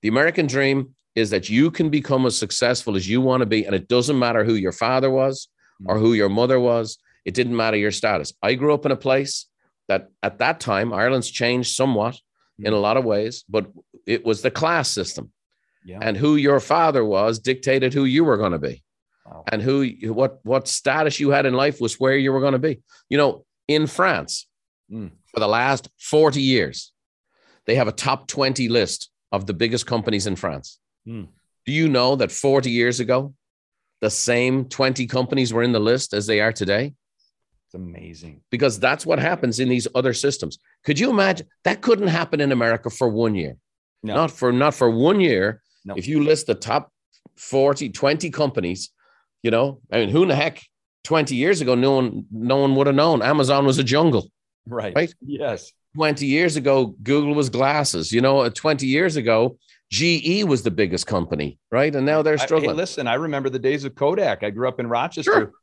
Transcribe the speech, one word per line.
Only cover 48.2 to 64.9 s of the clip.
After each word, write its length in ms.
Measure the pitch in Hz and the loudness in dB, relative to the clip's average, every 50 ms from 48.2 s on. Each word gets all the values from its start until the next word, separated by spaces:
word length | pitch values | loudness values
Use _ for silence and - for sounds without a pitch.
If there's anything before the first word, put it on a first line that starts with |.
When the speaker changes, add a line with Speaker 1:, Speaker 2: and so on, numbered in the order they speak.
| - 170 | -4 -8
Speaker 1:
companies, 600 | 143 - 151 139 120 - 95 87 90 95 - - _ _ _ _ _ _ _ _ _ _ - | -4 -2 -2 -2 -2 -4 -4 -4 -6 -6 -10 -16 _ _ _ _ _ _ _ _ _ _ -2
you 80 | 113 | 0
know, 300 | 110 113 127 139 139 - _ _ | 2 2 0 0 -2 -10 _ _
I 80 | 104 113 | -2 0
mean, 120 | 113 98 | 0 2
who 120 | 104 156 180 | 2 2 4
in 60 | 185 | 4
the 80 | 143 | 2
heck 260 | 139 147 160 151 - - _ _ _ _ _ _ _ _ | 0 0 -2 -4 -8 -20 _ _ _ _ _ _ _ _
twenty 320 | - 160 160 151 123 131 | -2 0 0 0 0 -2
years 240 | 120 135 175 202 165 | -2 2 2 0 0
ago, 140 | 156 123 127 | 2 0 2
no 180 | 120 127 139 139 | 2 4 2 2
one, 340 | 135 127 117 - - 104 - | 2 0 0 -4 -8 -12 -12
no 260 | 104 110 113 123 127 139 | -10 -6 -2 0 2 2
one 160 | 139 139 135 | 4 4 4
would 100 | 135 143 | 4 4
have 100 | 139 139 | 4 4
known. 260 | 135 147 165 160 131 104 | 4 4 4 4 2 2
Amazon 420 | 123 151 151 139 127 143 139 139 | 2 2 2 2 2 2 4 4
was 140 | 139 131 - | 4 2 2
a 60 | 135 | 2
jungle. 440 | 120 123 143 160 170 131 107 - - _ _ _ _ _ _ _ | 2 2 4 4 4 4 2 -2 -4 _ _ _ _ _ _ _
Speaker 2:
Right. 280 | - 117 120 104 101 90 | -12 -10 -8 -8 -2 -2
Speaker 1:
Right? 180 | 143 165 165 - _ | -2 -2 -2 -6 _
Speaker 2:
Yes. 520 | - 139 143 135 147 135 110 92 - - _ _ _ _ _ | -14 -12 -10 -6 -6 -6 -6 -6 -10 -18 _ _ _ _ _
Speaker 1:
Twenty 320 | 147 156 151 147 139 143 | -2 0 0 0 -2 -2
years 280 | 139 135 151 180 175 147 | 0 2 2 2 2 0
ago, 380 | 151 127 139 139 135 127 110 95 - 107 | 0 0 2 2 2 2 0 -4 -12 -4
Google 320 | 117 139 147 147 147 147 | 0 0 2 2 2 0
was 160 | 147 143 127 | 0 0 0
glasses. 600 | 107 117 135 139 147 151 147 - - 87 80 80 107 | 0 0 0 2 2 0 -2 -2 -4 -4 -6 0 0
You 80 | 113 | 2
know, 200 | 123 135 139 139 | 4 4 4 4
uh, 100 | 127 120 | 2 0
twenty 360 | - - - 151 156 135 135 | -2 -2 -2 -2 0 0 0
years 300 | 131 131 147 175 185 156 | 0 0 2 0 0 0
ago, 420 | 151 117 117 113 110 117 127 127 _ _ _ _ _ _ _ | -2 0 2 2 2 2 0 -2 _ _ _ _ _ _ _
G 320 | - 98 151 170 170 156 123 | -4 0 0 2 0 0 0
E 200 | 151 175 202 214 | 0 0 0 2
was 180 | 185 143 123 110 | 2 0 0 0
the 80 | 120 | -2
biggest 360 | 90 80 107 90 85 87 - - | 0 0 -2 0 0 -4 -4 -2
company, 500 | 110 95 87 85 - 76 73 73 71 _ _ _ - | -2 -2 -2 -2 -4 -4 -4 -6 -8 _ _ _ -2
right? 220 | 120 139 156 143 | 0 0 0 0
And 120 | 143 131 | 0 0
now 160 | 139 151 156 151 | 2 2 2 2
they're 120 | 156 151 | 2 0
Speaker 2:
I, 40 | 143 | 0
hey, 80 | 135 | 0
Speaker 1:
struggling. 300 | 131 - 156 151 156 - | 0 0 0 2 0 -2
Speaker 2:
listen, 300 | 151 185 180 - - 139 120 | -2 -4 -6 -6 -6 -4 -2
I 60 | 117 | -2
remember 360 | 131 160 160 147 139 135 135 | -2 -2 -4 -4 -4 -4 -4
the 80 | 127 131 | -4 -2
days 260 | 117 131 143 147 139 | -2 -2 -2 -2 -4
of 100 | 139 127 | -10 -6
Kodak. 480 | - 139 139 175 196 202 147 104 - - | -2 -2 0 0 0 0 -2 -2 -2 -4
I 60 | 107 | -8
grew 180 | 104 107 123 127 | -6 -2 -4 -4
up 100 | 123 - | -4 -4
in 80 | 123 | -6
Rochester, 460 | 117 | -4